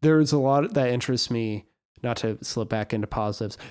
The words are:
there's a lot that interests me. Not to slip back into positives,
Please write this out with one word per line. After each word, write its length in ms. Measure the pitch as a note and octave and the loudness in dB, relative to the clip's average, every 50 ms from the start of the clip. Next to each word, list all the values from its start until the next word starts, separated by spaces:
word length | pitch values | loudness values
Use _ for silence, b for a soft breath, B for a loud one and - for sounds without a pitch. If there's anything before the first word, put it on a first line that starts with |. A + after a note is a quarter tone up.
there's 300 | D3 D#3 D#3 D#3 D3+ C3 | 4 6 6 6 6 4
a 80 | D3 C#3+ | 4 2
lot 340 | C3 C3+ C#3 C#3+ D3+ - - | 4 4 4 2 2 2 0
that 160 | C#3+ C3 B2 | 0 2 2
interests 400 | B2 A#2+ - - B2+ B2 - - | 0 0 0 0 -2 -2 0 -2
me. 360 | A#2+ A#2 A2+ A2 G#2 G2+ - _ _ _ _ _ _ - - | -2 -2 -2 -2 -4 -6 -8 _ _ _ _ _ _ -8 -4
Not 140 | A#2+ A#2 | -4 -4
to 200 | - - A2 G#2 - - | -2 -2 -4 -4 -4 -6
slip 260 | - - A#2+ G#2+ - | -6 -4 -4 -4 -2
back 240 | A2+ A2 G#2+ - A#2 | -2 -4 -2 -2 -2
into 140 | G#2+ G#2 | -4 -4
positives, 500 | - - A#2 G#2+ G#2 G2+ - A2 G2+ - B B B | -2 -2 -2 -2 -2 -2 -4 -6 -8 -8 B B B